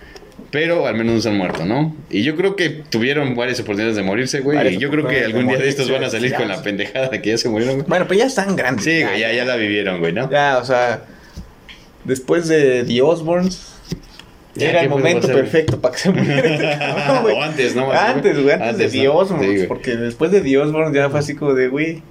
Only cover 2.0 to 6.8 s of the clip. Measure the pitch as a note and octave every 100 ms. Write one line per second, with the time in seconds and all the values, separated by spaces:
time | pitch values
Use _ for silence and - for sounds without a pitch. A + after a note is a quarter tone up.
2 | - G2 C3+ D#3 G3 F#3+ D#3+ D3+ - A2+
3 | B2 D3 C3+ A#2+ B2+ A#2 G#2+ G2+ A2+ G#2+
4 | F#2+ A2 C3 C#3+ C3+ D3 - F#2 C#3 D3+
5 | B2+ B2+ A2+ A#2 B2+ C3 C#3 C#3 B2 C3
6 | B2+ A2 B2+ A#2+ G#2+ F#2 G#2 G2